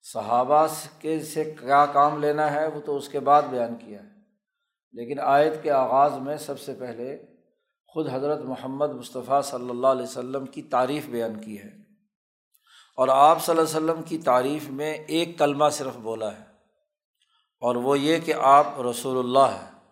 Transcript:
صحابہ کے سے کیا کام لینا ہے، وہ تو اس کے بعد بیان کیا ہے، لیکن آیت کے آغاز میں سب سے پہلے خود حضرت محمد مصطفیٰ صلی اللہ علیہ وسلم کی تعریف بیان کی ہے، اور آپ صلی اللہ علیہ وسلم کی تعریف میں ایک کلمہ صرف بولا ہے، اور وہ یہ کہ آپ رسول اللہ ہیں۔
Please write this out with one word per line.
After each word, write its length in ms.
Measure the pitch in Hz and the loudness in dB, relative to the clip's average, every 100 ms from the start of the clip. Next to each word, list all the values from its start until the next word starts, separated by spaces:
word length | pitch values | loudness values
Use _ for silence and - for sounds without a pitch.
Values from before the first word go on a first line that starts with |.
صحابہ 640 | - 117 107 120 127 151 156 151 - - | -10 -10 0 2 4 4 4 -2 -12 -12
کے 240 | 151 160 | -6 -6
سے 320 | 147 156 156 156 | -4 -6 -6 -8
کیا 260 | 123 143 147 | 2 4 4
کام 340 | 143 147 151 | 4 4 2
لینا 320 | 147 147 151 | -2 0 0
ہے، 140 | 147 156 | 0 -2
وہ 120 | 147 | -4
تو 160 | 147 143 | -6 -6
اس 120 | 139 | -4
کے 120 | 147 | -4
بعد 220 | 131 147 | 4 4
بیان 340 | 135 131 117 117 | 4 -4 -4 -6
کیا 260 | 107 101 | -16 -20
ہے، 140 | - _ _ _ _ _ _ _ _ | -20 _ _ _ _ _ _ _ _
لیکن 280 | 113 120 139 | -14 -10 -4
آیت 420 | 131 139 156 156 | 2 4 4 2
کے 80 | 156 | 0
آغاز 420 | 139 127 131 147 131 | 0 2 4 4 2
میں 180 | 135 151 | -8 -8
سب 240 | - 135 | -8 -10
سے 140 | - | -10
پہلے 520 | 117 123 113 127 147 - _ _ _ _ _ _ | -10 -10 -10 -10 -12 -18 _ _ _ _ _ _
خود 220 | 160 151 | -6 -4
حضرت 320 | 131 143 151 | -2 -2 -4
محمد 440 | 127 127 131 135 147 | -4 -8 -8 -4 -4
مصطفیٰ 540 | 127 120 131 120 139 | -4 -12 -12 0 0
صلی 280 | 135 127 123 | 0 -8 -8
اللہ 160 | 120 131 | 0 2
علیہ 160 | 131 | 2
وسلم 440 | 120 131 123 135 131 | -2 -10 -8 -8 -8
کی 160 | - | -14
تعریف 440 | - 123 127 151 127 | -4 0 0 -2 -6
بیان 340 | 120 113 107 | -6 -6 -8
کی 180 | 107 101 | -14 -16
ہے، 240 | 104 - _ _ _ _ _ _ _ _ _ _ _ - | -18 -20 _ _ _ _ _ _ _ _ _ _ _ -2
اور 120 | 131 | 2
آپ 360 | 135 147 165 | 6 8 6
صلی 120 | 165 160 | 2 2
اللہ 200 | 160 160 | 2 0
علیہ 140 | 160 | -2
وسلم 120 | 160 | -4
کی 160 | - 160 | -6 -4
تعریف 500 | 139 123 131 151 139 | 2 2 2 -4 -8
میں 260 | 135 151 | -8 -8
ایک 440 | 156 151 160 170 170 | -8 -4 -2 -2 0
کلمہ 300 | 147 143 151 | -2 2 0
صرف 240 | 147 131 120 | 0 -8 -10
بولا 420 | 110 113 107 95 | -8 -6 -8 -10
ہے، 40 | - _ _ _ _ _ _ _ _ _ _ _ | -20 _ _ _ _ _ _ _ _ _ _ _
اور 160 | 120 123 | -2 -2
وہ 220 | 127 143 | 0 0
یہ 200 | 143 165 | 2 0
کہ 100 | 165 147 | 0 0
آپ 420 | 131 139 147 139 | 6 6 6 -2
رسول 380 | 123 117 139 127 | -6 -4 -4 -2
اللہ 440 | 123 127 131 95 | 0 4 4 2
ہیں۔ 160 | - - _ | -14 -20 _